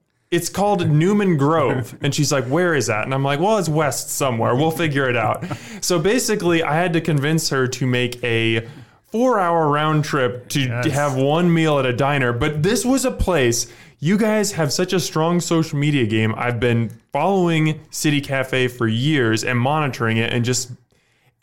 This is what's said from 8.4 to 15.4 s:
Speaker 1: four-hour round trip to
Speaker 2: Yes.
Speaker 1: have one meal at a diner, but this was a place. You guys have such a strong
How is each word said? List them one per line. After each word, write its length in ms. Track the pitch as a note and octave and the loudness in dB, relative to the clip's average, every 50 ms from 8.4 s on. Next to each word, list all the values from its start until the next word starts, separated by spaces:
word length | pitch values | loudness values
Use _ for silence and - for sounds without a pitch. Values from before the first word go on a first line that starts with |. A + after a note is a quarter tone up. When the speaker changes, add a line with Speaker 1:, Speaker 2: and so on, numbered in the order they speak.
| A2+ A2+ A2+ A2+ A2 - - C#3+ B2 - _ _ _ _ | 2 2 0 0 -2 -6 -12 -20 -20 -20 _ _ _ _
Speaker 1:
four-hour 560 | - A3 B3+ C4 A#3+ G3+ F3+ E3+ E3+ E3 D#3+ D3 | -2 0 2 2 2 2 2 2 2 2 2 2
round 340 | C#3+ D3 D3+ D#3 D#3 D3+ D3 | 2 2 2 2 2 0 0
trip 440 | - D#3 C#3+ B2+ B2 - A2+ - - | 0 0 0 0 0 -2 -6 -8 -6
to 100 | - D3 | -4 -2
Speaker 2:
Yes. 280 | C3+ B2 A#2 A#2+ B2+ | -2 -2 -2 -2 -2
Speaker 1:
have 280 | D#3+ C3+ C#3+ D3 C#3+ C3 | -2 0 0 0 0 0
one 400 | C3 C3+ C#3 D3+ E3+ F3+ F3 E3 | 0 0 2 2 2 2 2 2
meal 240 | D#3+ D#3+ D#3 D3 C#3 | 2 2 2 2 2
at 80 | C3 | 2
a 60 | B2+ | 0
diner, 400 | A#2+ A2 C#3 C#3 D3 C#3 B2+ A#2+ | 0 0 0 0 2 2 0 0
but 320 | A#2 A2+ C#3+ D#3 D3+ D3+ D3+ | 0 0 -2 -2 -2 0 0
this 200 | F#3+ A#3+ A#3+ - | 0 0 0 0
was 200 | A#3+ C4+ C4 C4 | 0 0 2 0
a 80 | B3+ | -2
place. 560 | B3 B3 - G3 F3+ D3 B2+ A#2+ A#2 - - - - - - - - _ | -2 -2 0 0 2 2 2 2 2 0 -4 -8 -12 -20 -20 -20 -12 _
You 180 | C#3 D#3+ G#3 G3 | -2 0 2 2
guys 320 | A3+ G#3+ G#3+ G#3+ G3+ G3+ | 2 2 2 0 0 -2
have 220 | - E3 D#3+ C3+ | -2 -2 -2 -2
such 200 | - - F#3 F3+ | 0 -2 -2 0
a 60 | G3 F3+ | 0 -2
strong 400 | - - - D#3+ D#3 E3+ F3 F3 | -2 -2 -2 -2 0 0 0 0